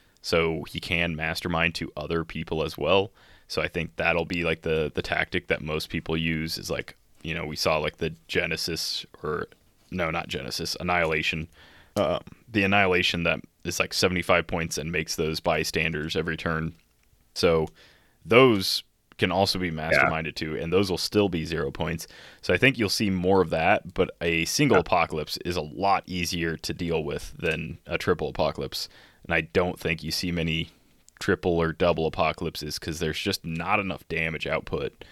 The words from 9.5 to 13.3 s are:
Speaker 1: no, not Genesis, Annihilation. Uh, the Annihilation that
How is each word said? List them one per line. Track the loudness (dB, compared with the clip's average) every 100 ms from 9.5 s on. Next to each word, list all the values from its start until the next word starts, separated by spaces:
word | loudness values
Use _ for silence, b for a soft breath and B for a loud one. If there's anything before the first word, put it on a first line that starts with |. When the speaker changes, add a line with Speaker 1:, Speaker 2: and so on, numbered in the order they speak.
| -14 _ _ _
Speaker 1:
no, | -4 -2
not | -2 -6
Genesis, | -8 -6 -6 -6 -4
Annihilation. | 0 2 2 2 0 -2 -6 b b b b 0
Uh, | 0 0 -4 -20 -4
the | 2
Annihilation | 4 6 6 4 2 2
that | 0